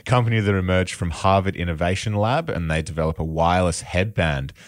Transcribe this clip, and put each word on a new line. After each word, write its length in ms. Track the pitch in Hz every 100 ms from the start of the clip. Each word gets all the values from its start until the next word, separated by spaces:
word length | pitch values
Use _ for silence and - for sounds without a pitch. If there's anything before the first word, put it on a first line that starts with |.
| -
company 340 | 123 117 113
that 160 | 101 98
emerged 380 | 92 92 92
from 160 | - 87
Harvard 460 | 80 95 98 95 87
Innovation 580 | 87 80 87 95 110 104
Lab, 340 | 107 143 165
and 220 | - 82
they 100 | 80
develop 380 | 76 78 80 78
a 40 | 80
wireless 560 | 80 82 90 90 82
headband 720 | - 90 101 104 82 71 67 -